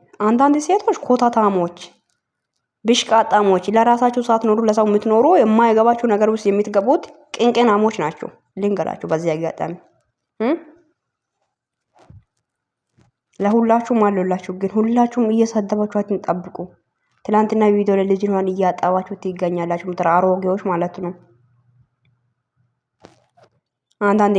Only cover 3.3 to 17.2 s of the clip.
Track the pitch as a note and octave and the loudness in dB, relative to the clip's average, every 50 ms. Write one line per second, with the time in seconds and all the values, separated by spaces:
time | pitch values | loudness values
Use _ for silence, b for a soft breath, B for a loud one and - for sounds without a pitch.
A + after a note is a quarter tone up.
3.3 | G#3+ G#3+ G#3 G3 F#3+ F#3 F#3 - G#3 A3 A3+ A#3+ A#3+ B3 B3 B3 A#3+ B3+ A#3+ B3 | 2 2 4 4 2 2 0 0 0 2 4 4 2 2 2 0 0 -2 0 0
4.3 | A3+ A3+ A#3 A3 G#3+ A3 A3+ A3 G#3+ A3 G#3+ G#3+ G#3 G#3 G#3 A3+ A3 A3 B3 D#4+ | 0 0 2 0 0 2 2 0 2 2 2 2 2 0 0 2 2 4 4 4
5.3 | F#4 - A#3 A3 A3 A3+ A#3 A#3 A3 A3 A3 A#3 A#3+ A#3+ - A#3 G#3 G3+ G#3+ G#3+ | 4 4 4 4 4 4 4 4 4 4 4 2 2 0 0 0 0 2 2 0
6.3 | A3 G#3+ - G3+ G3 G3+ G#3 G#3+ G#3 G3+ G3 A#3 D4+ F4 - - - - _ _ | 0 0 -2 0 0 0 -2 -2 -2 0 2 2 0 0 -2 -6 -18 -20 _ _
7.3 | - - A3 A#3+ A#3 A3+ A#3+ A#3 G3+ G#3 G#3+ A3 A3 - D#3 D3+ E3 - - - | -6 -2 0 0 2 2 2 2 2 2 0 0 -2 -4 -6 -6 -6 -8 -12 -16
8.3 | - _ _ _ _ F#3+ G3+ G3+ G3+ F#3 D#3+ - - - - E3+ D#3+ D#3+ E3+ E3 | -16 _ _ _ _ -6 -4 -4 -2 -2 -4 -6 -6 -8 -6 -6 -4 -4 -2 -4
9.3 | D#3 D#3+ E3 D#3+ - - D#3 D#3+ F3 - - _ _ _ _ _ _ _ _ _ | -4 -4 -4 -8 -8 -8 -8 -8 -10 -12 -16 _ _ _ _ _ _ _ _ _
10.3 | _ - A3 A#3+ E4 E4+ - - - _ _ _ _ _ _ _ _ _ _ _ | _ -6 -4 -4 -4 -4 -6 -12 -20 _ _ _ _ _ _ _ _ _ _ _
11.3 | _ _ _ _ _ _ _ _ _ _ _ _ _ _ _ - - - _ _ | _ _ _ _ _ _ _ _ _ _ _ _ _ _ _ -20 -20 -20 _ _
12.3 | _ _ _ _ _ _ _ _ _ _ _ _ _ _ _ _ _ _ _ _ | _ _ _ _ _ _ _ _ _ _ _ _ _ _ _ _ _ _ _ _
13.3 | _ - F#3+ G3+ G#3+ A#3 A#3 A3+ A3+ A#3 A#3 - B3 A3+ G#3 G#3 G3+ F#3+ F#3 F#3 | _ -4 0 0 2 2 2 2 2 0 0 0 0 2 2 2 2 0 -2 -2
14.3 | F3+ F#3 - - F#3 F#3 F#3+ F#3+ - A3 A3 A3+ A#3 A#3+ A#3+ A#3 - A#3+ A#3 G#3+ | -2 -4 -6 -10 -8 -8 -8 -4 -2 0 0 0 2 0 0 0 0 0 0 0
15.3 | A3 A3+ A3+ A3+ - A3+ G3+ G3 G#3+ G#3 G#3+ G#3 - G#3 G3+ G#3 G#3 F#3+ - - | 2 0 0 0 0 -4 -4 -2 -2 -2 -2 -2 -2 -4 -4 -4 -6 -4 -4 -4
16.3 | F#3+ F3+ F3+ F#3 - - F3+ F3+ - _ _ _ _ _ _ _ _ _ | -4 -4 -6 -10 -12 -14 -14 -14 -16 _ _ _ _ _ _ _ _ _